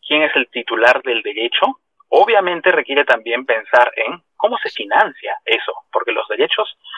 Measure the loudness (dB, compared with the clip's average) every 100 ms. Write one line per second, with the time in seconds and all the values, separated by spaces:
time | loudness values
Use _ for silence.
0 | -2 0 0 0 -2 -6 -6 2 4 4
1 | 0 -4 -4 -4 -4 0 -2 -2 _ _
2 | _ 2 4 4 2 0 2 2 0 0
3 | 2 0 0 -4 -2 -2 2 2 4 0
4 | -6 -8 _ -4 -2 -2 -6 -10 -2 0
5 | 0 -4 -10 -8 -4 -4 -4 -10 -6 -4
6 | -4 -4 -4 -2 -2 -2 -4 -10 -18